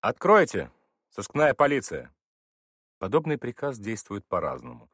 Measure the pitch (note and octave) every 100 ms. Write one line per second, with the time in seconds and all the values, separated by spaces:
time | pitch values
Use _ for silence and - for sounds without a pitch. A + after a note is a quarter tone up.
0 | G2+ - F3 G#3+ F3 G2+ D2+ _ _ _
1 | _ - G#2 C#3 D3+ C3+ C#3+ C#3+ - -
2 | B1+ _ _ _ _ _ _ _ _ _
3 | F#2+ C#3 D#3+ D3 B2 A#2+ C#3+ B2+ G2+ A2
4 | - G2+ - F2+ D#2+ C2 B1+ A#1 A1